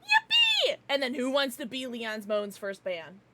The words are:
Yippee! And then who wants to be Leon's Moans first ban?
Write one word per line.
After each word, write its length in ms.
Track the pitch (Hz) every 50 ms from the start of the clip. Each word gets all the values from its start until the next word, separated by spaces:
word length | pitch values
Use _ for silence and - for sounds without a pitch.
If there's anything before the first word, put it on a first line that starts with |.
| _
Yippee! 720 | 831 831 880 855 880 906 932 932 906 855 807 679 508 - - - _
And 120 | 269 277
then 120 | 277 254 240
who 180 | - 247 262
wants 240 | 262 285 277 269 240
to 80 | - 302
be 220 | 226 202 262 254
Leon's 400 | 262 233 240 233 226 214 220 208
Moans 300 | 202 220 208 208 202 202
first 260 | - - 196 196 196 _
ban? 380 | 196 185 170 160 147 180 196 _ _